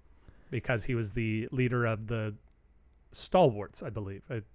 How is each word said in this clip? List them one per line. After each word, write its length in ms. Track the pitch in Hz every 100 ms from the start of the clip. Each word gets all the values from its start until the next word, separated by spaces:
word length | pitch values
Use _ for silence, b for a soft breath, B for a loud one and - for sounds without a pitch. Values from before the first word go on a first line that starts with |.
| - - b b b
because 340 | 120 - 120 -
he 100 | 117
was 160 | 107
the 360 | 120 110 110 117
leader 340 | 131 123 123 117
of 220 | 107 110
the 260 | 113 110 104 - _ _ _ - - -
stalwarts, 720 | - - 185 151 104 98 -
I 60 | 143
believe. 320 | 110 98 98 -
Uh, 100 | 117 104